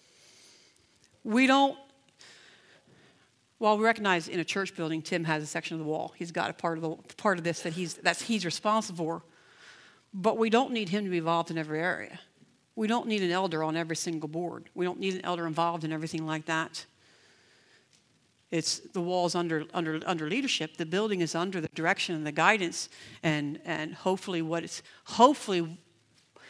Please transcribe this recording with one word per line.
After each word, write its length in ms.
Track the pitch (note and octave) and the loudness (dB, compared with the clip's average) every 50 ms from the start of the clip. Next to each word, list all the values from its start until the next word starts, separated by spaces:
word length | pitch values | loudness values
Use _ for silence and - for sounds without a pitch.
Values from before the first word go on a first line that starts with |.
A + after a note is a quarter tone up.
| _ _ _ _ - - - - - - - - _ _ _ _ _ _ _ _ _ _ _ _ - | _ _ _ _ -20 -20 -20 -20 -20 -20 -20 -20 _ _ _ _ _ _ _ _ _ _ _ _ -4
We 220 | A3+ G#3+ B3 C4+ | 2 4 4 6
don't, 300 | B3+ C4+ C#4 C#4 C4+ - - - - _ _ _ _ _ _ - - - - - - - - - - - - _ _ - - - - _ _ _ _ _ _ _ _ _ - | 6 6 6 6 4 2 -4 -14 -20 _ _ _ _ _ _ -20 -20 -20 -20 -20 -20 -20 -20 -20 -20 -20 -20 _ _ -20 -20 -20 -20 _ _ _ _ _ _ _ _ _ 0
while 180 | A3+ G#3+ G#3+ | 4 4 4
we 60 | G#3 A3 | 6 4
recognize 440 | A3+ A3+ A3 G#3 G3 F3+ E3+ D#3+ | 2 2 4 2 2 2 2 0
in 120 | F3 - F3 | -2 -4 -4
a 40 | D#3+ | -4
church 320 | - - G3+ F#3+ F3+ - | -2 -2 -4 -4 -4 -4
building, 260 | - E3 D#3 D#3+ D#3+ | -6 -4 -2 -4 -4
Tim 220 | D#3 - F#3+ E3+ E3 | -4 -2 -2 -2 0
has 180 | D#3+ D#3 D#3 D3+ | 0 0 -2 -2
a 20 | |
section 300 | D3 - E3+ - - E3 | -4 -6 -6 -6 -6 -8
of 40 | D#3+ | -6
the 100 | D#3 D3+ | -4 -4
wall. 240 | D#3 D#3+ E3 D#3+ - | -4 -4 -4 -6 -8
He's 140 | - F3 E3+ | -10 -10 -6
got 180 | E3 F3 D#3+ - | -4 -4 -2 -2
a 40 | - | -4
part 240 | - - E3+ E3 | -4 -4 -4 -2
of 60 | D#3+ E3 | -2 -4
the, 320 | D#3+ D#3+ - - - - | -6 -6 -6 -12 -20 -10
part 220 | - - G#3+ F#3+ | -2 0 0 0
of 60 | F3 D#3+ | 2 0
this 180 | E3+ D#3+ - | -2 -2 -2
that 120 | - F3 D#3+ | -4 -6 -4
he's, 220 | F#3 F3+ D#3+ - | -4 -6 -6 -6
that's, 260 | - - F3 E3+ - - | -2 0 0 0 0 -2
he's 200 | - A#3 G#3+ F3+ | -2 -2 0 0
responsible 540 | E3 - - - G#3+ G#3+ A3 G#3+ - F3+ | -2 -4 -2 0 2 2 2 0 -2 -4
for. 260 | E3+ E3 D#3 E3 E3+ - - _ _ - - - - - - - - - - - _ _ _ - | -4 -4 -4 -4 -6 -8 -16 _ _ -20 -20 -20 -20 -20 -20 -20 -20 -20 -20 -20 _ _ _ -8
But 240 | F#3+ F3+ A3 - | 0 0 2 2
we 120 | A3+ A3+ A3+ | 2 2 4
don't 220 | G#3 A#3+ C4+ C#4 | 4 4 4 4
need 180 | B3+ A3+ G#3 E3 | 0 -2 -2 -2
him 160 | F3+ G#3+ G#3 | -2 -2 -2
to 40 | F#3+ | 0
be 100 | F3+ E3+ | -2 0
involved 320 | D#3+ E3 E3+ E3+ E3 - | 0 2 2 2 0 -2
in 60 | E3 | -4
every 220 | E3 D#3 D3+ D#3 D#3 | -6 -4 -4 -4 -2
area. 400 | E3 F3+ - D#2+ G#2 - - F3 - _ _ _ - _ _ _ _ _ - | 0 -2 -2 -2 -6 -12 -14 -18 -20 _ _ _ -20 _ _ _ _ _ -6
We 120 | - A3 | -2 0
don't 200 | G#3 A#3 A#3+ - | 0 0 0 0
need 140 | A#3 G#3+ G#3 | 0 0 0
an 100 | F#3 F3 | 2 2
elder 320 | F3 F#3 F#3+ F#3 E3 D#3 D#3 | 2 2 0 0 0 0 0
on 120 | D#3 D#3+ | 0 0
every 200 | E3 E3+ D#3+ E3 | -2 -2 -2 -4
single 340 | - - F3 E3 D#3 D#3 D3+ | -4 -4 -4 -4 -4 -6 -6
board. 400 | D#3 E3+ F3 E3+ - - - - - | -6 -6 -6 -6 -8 -10 -14 -12 -6
We 120 | F3+ F3 | -2 -2
don't 140 | F3+ F3 - | -2 -2 -2
need 160 | G3 F#3+ F#3 | -2 -4 -4
an 60 | F#3 - | -2 -4
elder 220 | F3 F3+ E3+ E3+ | -4 -2 -2 -2
involved 380 | D#3+ D#3 E3 E3+ E3+ E3+ E3+ D3+ | -2 0 0 0 0 0 -2 -4
in 80 | D#3 | -4
everything 340 | D#3+ D#3 D#3+ D#3+ - D#3+ D#3+ | -4 -4 -6 -6 -4 -4 -4
like 200 | D#3 D#3 D#3 D#3 | -4 -4 -4 -2
that. 400 | - D#3+ D#3+ D#3+ - - - - - _ _ _ _ _ _ _ _ _ _ _ _ _ _ _ _ _ _ _ _ _ _ _ _ _ _ _ _ _ _ _ - | -2 -2 -2 -2 -4 -6 -14 -14 -16 _ _ _ _ _ _ _ _ _ _ _ _ _ _ _ _ _ _ _ _ _ _ _ _ _ _ _ _ _ _ _ -4
It's 300 | - E3 D#3+ - - - | -2 -2 0 0 -4 -4
the 200 | - - - F#3+ | -6 -6 -4 -2
walls 360 | E3+ F3 F3+ F3+ F3 F3 F3 | -2 0 2 2 2 2 2
under, 300 | F3 E3+ E3+ D#3+ D#3 D#3 - - | 2 0 0 0 -2 -2 -4 -4
under, 280 | F3+ E3+ D#3 D#3 D#3+ D#3+ | -2 -2 -2 -2 -2 -2
under 240 | F#3 F3+ D#3+ D#3 D3+ | -2 -2 -2 -2 -2
leadership. 460 | F#3+ C4+ C#4 C4 - - D#3 D#3 - | -2 -2 0 0 0 -2 -2 -4 -4
The 100 | - E3+ | -6 -4
building 360 | D#3+ F3 G3 G#3+ A3 G3+ F3+ | -2 0 0 0 2 0 0
is 140 | E3+ D#3 - | 0 0 0
under 260 | E3 F3 G3 F#3+ F3 | -2 -2 -2 -2 -4
the 80 | D#3 D#3 | -4 -4
direction 460 | - - D#3+ E3+ G3+ - - - F3 | -4 0 2 2 2 2 0 -2 -2
and 100 | D#3 D3+ | -4 -4
the 80 | D3+ D3 | -2 2
guidance 560 | D3+ E3 F#3 A3 G#3 F#3 E3+ F#3 - - - - - - - - - - | 4 6 6 6 6 2 -2 -4 -6 -8 -10 -12 -20 -20 -20 -10 -2 0
and, 360 | D#3+ D3+ D3+ D3 C#3+ D3+ - - | 0 0 0 0 -4 -4 -6 -6
and 300 | E3+ D#3+ D#3 D#3 E3 F3 | -6 -4 -4 -4 -6 -8
hopefully 480 | - - F#3 F#3+ F#3+ - G#3 F#3 E3+ | -2 0 0 0 0 -2 -4 -4 -2
what 220 | D#3+ D#3+ E3 E3+ E3 | -2 -2 -2 -4 -4
it's, 180 | E3 - - - - - - - | -6 -12 -12 -14 -16 -20 -20 -14
hopefully, 720 | - - - A#3 C#4 D4 - - A3 F#3+ F3 E3+ D#3+ E3+ - _ _ _ _ _ _ _ _ _ _ _ - - - | -2 6 10 10 10 10 6 0 0 0 0 0 -2 -4 -12 _ _ _ _ _ _ _ _ _ _ _ -20 -20 -20